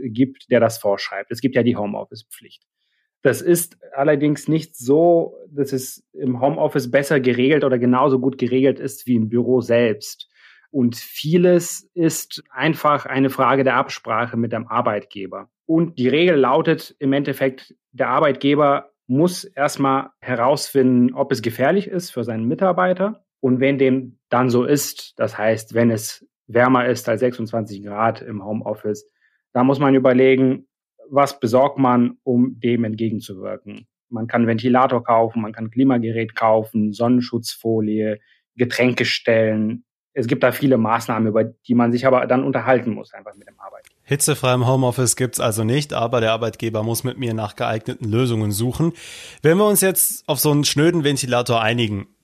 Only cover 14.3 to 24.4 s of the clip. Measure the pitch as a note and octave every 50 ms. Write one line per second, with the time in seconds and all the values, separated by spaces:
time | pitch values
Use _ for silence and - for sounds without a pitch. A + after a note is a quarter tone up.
14.3 | - A#2 A#2 A#2 A#2 A2 A2 - A2 A#2+ B2 A#2+ G#2+ G#2 - - - G#2 F#2+ F2+
15.3 | - G2 G2 - _ _ _ - D#3+ D#3+ E3+ E3 - - B2 B2+ B2 D#3 F3 F3+
16.3 | E3+ C#3 B2+ B2 B2 A#2+ A#2+ E3 D#3 D#3+ - - - _ D3 C3+ C#3 C#3+ C#3 D3
17.3 | C#3 - C#3 C#3 C3 - - _ - _ _ _ _ B2 C3 A#2+ B2+ D3 E3 D3
18.3 | C3 - - C#3 C#3+ D3 D3 C#3+ C#3+ D3 - - _ _ _ - B2+ C#3 E3 F3+
19.3 | F3+ - - - - C#3 C#3+ D3 - - C#3 C3+ C3+ C3+ C3+ - _ _ - B2
20.3 | B2+ A#2 A#2 C3+ D3 C#3+ - - - C#3 B2+ B2+ B2+ B2 B2 B2 B2 C3+ C3+ -
21.3 | C#3 A#2 A2 A#2+ A2+ - B2+ C#3+ F3+ G3+ F#3+ - G3 F3 F3+ - - B2 A2+ A2+
22.3 | A2+ A2+ A2+ A#2+ D3+ - G3 F#3 F3 F3+ F3+ F#3 F3+ F3+ F#3+ G#3 A3 - _ _
23.3 | _ _ - B2+ B2+ A#2+ C3+ C#3 C#3 C3 C3 C3 B2+ C3 B2+ A#2+ - _ _ _
24.3 | - A#2+